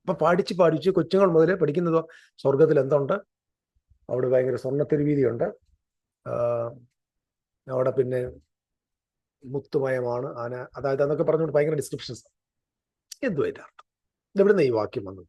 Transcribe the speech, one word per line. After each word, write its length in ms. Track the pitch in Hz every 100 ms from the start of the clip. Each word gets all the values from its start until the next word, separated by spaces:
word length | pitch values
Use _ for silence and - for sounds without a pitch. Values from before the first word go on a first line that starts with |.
അപ്പൊ 140 | -
പാടിച്ച് 400 | 185 156 180 -
പാടിച്ച് 360 | 180 170 156 175
കൊച്ചുങ്ങൾ 360 | 185 160 190 196
മുതലേ 280 | 165 160
പഠിക്കുന്നതോ, 540 | 190 151 147 175 160 160 - _ _
സ്വർഗത്തിൽ 440 | 139 135 156 147
എന്തുണ്ട്, 320 | 135 147 135 202 - _ _ _ _ _ _ _ -
അവിടെ 180 | 123 127
ഭയങ്കര 280 | 127 131 120
സ്വർണ്ണത്തെരുവീതിയുണ്ട്, 1000 | 131 139 147 151 147 143 123 117 175 - _ _ _ _ _ _ -
ആ, 40 | 120 120 120 117 127 120 _ _ _ _ _ _ _ -
അവിടെ 180 | 131 131
പിന്നെ 400 | 131 123 127 127 123 _ _ _ _ _ _ _ _ _ _ 131
മുത്തുമയമാണ് 800 | 139 135 151 131 127 123 120 139
ആന, 400 | 123 120 123 127 -
അതായത് 260 | 135 139
അതൊക്കെ 200 | 143 151
പറഞ്ഞുകൊണ്ട് 300 | 151 156 160
ഭയങ്കര 220 | 143 147
ഡിസ്ക്രിപ്ഷൻസ്. 500 | 151 - 139 - 117 _ _ _ _ _ _ _ _ _ -
എന്തുവാ 220 | 269 170 123
ഇതിന്റെ 140 | -
അർത്ഥം? 240 | - - - _ _ _ _
ഇതെവിടുന്ന 260 | 196 196 202
ഈ 80 | 139
വാക്യം 360 | 113 104 -
വന്നത്? 220 | 98 95